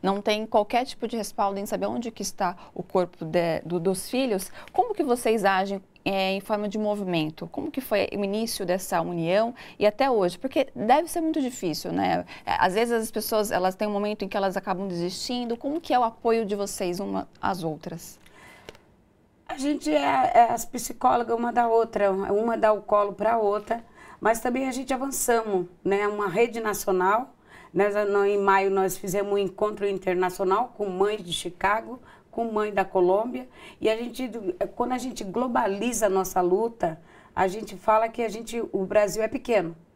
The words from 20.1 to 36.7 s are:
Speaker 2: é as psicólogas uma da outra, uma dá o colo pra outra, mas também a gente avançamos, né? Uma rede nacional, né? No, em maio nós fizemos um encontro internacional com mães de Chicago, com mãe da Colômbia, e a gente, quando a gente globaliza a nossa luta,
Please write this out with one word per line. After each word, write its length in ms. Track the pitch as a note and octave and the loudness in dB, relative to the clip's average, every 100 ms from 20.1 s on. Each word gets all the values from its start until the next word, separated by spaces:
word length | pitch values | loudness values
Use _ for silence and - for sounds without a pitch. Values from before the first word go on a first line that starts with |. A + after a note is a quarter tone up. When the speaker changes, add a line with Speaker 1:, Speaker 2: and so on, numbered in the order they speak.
| C#4 - | 2 4
Speaker 2:
é 140 | - A#3 | 6 6
as 140 | A#3 - | 4 -4
psicólogas 720 | B3 - B3 B3+ B3 A3+ A#3 | -8 -10 0 2 2 2 0
uma 160 | A#3+ | 0
da 140 | A#3 A#3 | 2 4
outra, 440 | A3+ A3+ G#3+ G3+ | 4 2 2 2
uma 460 | F#3+ G3 G3+ A#3 A3+ | 2 0 0 2 2
dá 160 | G#3+ | 4
o 80 | G#3 | 2
colo 320 | G#3 G#3 G3+ | 2 2 2
pra 240 | F#3+ G#3+ A#3 | 0 2 4
outra, 460 | G#3+ G#3 G#3 A#3 - - - - | 2 0 -2 -6 -8 -20 -20 -2
mas 200 | G#3 A3+ | 0 2
também 280 | C4 B3 C4+ | 0 0 -2
a 40 | |
gente 200 | B3+ C4 | -4 -2
avançamos, 760 | C4 C#4 B3+ - A#3 A3 F#3+ F3 - | -2 -2 -2 2 2 2 0 -2 -4
né? 240 | F#3+ G3 G#3 | 0 2 0
Uma 200 | G#3 G3+ | 0 -2
rede 320 | F3 A#3 G#3+ | 2 2 2
nacional, 760 | A3 G3 - F#3 F#3 G#3+ C#4 - _ - - | -4 -2 0 2 4 2 0 -12 _ -20 -8
né? 180 | - G3+ G3+ G#3 | 0 2 2 2
No, 200 | G3+ G3+ | 2 4
em 140 | G3+ | 4
maio 320 | G3 G3 G3 | 4 4 4
nós 260 | F#3+ F#3+ F#3+ | 2 0 -2
fizemos 340 | G3+ F#3+ G3+ | -4 -2 0
um 60 | G3+ | 0
encontro 500 | F#3+ F#3 G#3+ G#3 G3+ | -2 -2 -2 0 -2
internacional 840 | F#3+ F#3 F3+ F#3 F3+ F#3+ G3 B3+ - | -2 0 0 0 0 0 2 0 -4
com 120 | G3+ | -6
mães 360 | F#3 G3+ G#3+ | 0 0 0
de 80 | F3 | -6
Chicago, 680 | E3+ F3+ - F#3+ G#3+ A3+ B3 - - _ | -8 -8 -2 0 0 -4 -16 -16 -20 _
com 200 | - A#3 | -4 -2
mãe 220 | G#3+ G#3+ | 0 0
da 100 | G3+ | 0
Colômbia, 640 | F#3+ G3 F3+ F#3+ A#3+ B3 B3+ - - - | 0 4 4 4 2 -6 -10 -18 -20 -2
e 80 | G#3+ | 0
a 80 | A3 | 0
gente, 340 | A#3+ A#3 B3+ A3 F#3+ - G3 - | -4 -6 -8 -6 -6 -4 -6 -2
quando 180 | A#3+ | -2
a 40 | B3+ | -2
gente 260 | C4 - | -4 -8
globaliza 840 | G3+ F#3 B3+ A#3+ A3+ G3 A#3 A#3 G#3+ | -6 -2 0 0 0 0 -2 0 2
a 20 | |
nossa 320 | F#3+ F#3 - | 2 0 0
luta, 580 | F3+ F#3 A#3 | 2 2 0